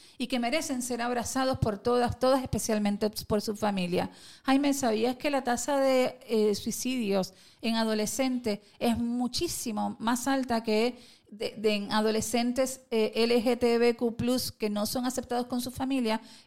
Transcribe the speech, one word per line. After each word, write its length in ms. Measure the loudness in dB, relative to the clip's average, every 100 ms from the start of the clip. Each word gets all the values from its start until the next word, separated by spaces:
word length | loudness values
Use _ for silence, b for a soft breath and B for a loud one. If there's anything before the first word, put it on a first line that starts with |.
| b -8
y 100 | -4
que 100 | -2
merecen 440 | 0 -2 -2 -4
ser 200 | -4 -4
abrazados 560 | -2 -2 -2 0 0 0
por 200 | 0 0
todas, 400 | 0 2 2 2
todas, 240 | 2 4
especialmente 680 | 2 -4 0 0 0 0 -2 -4 -2
por 140 | -2
su 160 | -2 -2
familia. 540 | -2 0 0 -2 -2 B B B
Jaime, 280 | 2 4 4
¿sabías 420 | 2 0 2 0 0
que 140 | -2
la 120 | 0
tasa 360 | 0 -2 0 2
de, 400 | 4 4 2 -2 -2
eh, 260 | 2 2
suicidios 800 | 2 -2 -4 -2 -2 0 0 0 b b b
en 140 | -2
adolescentes 840 | 0 0 0 0 0 0 0 -2 -4 b b
es 200 | 0 0
muchísimo 1000 | -2 -2 -2 -2 -4 -4 -6 -4 -4 -4
más 300 | -2 0 0
alta 340 | 0 0 -2
que 340 | 0 2 0 -2 B B _
de, 280 | -8 -8 -2
de 160 | 0
en 180 | 0 0
adolescentes, 920 | 0 2 0 0 0 0 0 -2 -4 _
eh, 220 | 0 2 2
L 260 | 2 4
G 160 | 2 2
T 200 | 2 4
B 180 | 4 2
Q 200 | -2 0
plus 360 | 0 0 -2
que 180 | -4 -4
no 160 | -2 -2
son 200 | -2 -2
aceptados 400 | -4 -4 -4 -2
con 140 | -4
su 100 | -4
familia? 500 | -4 -2 0 0 -2 B B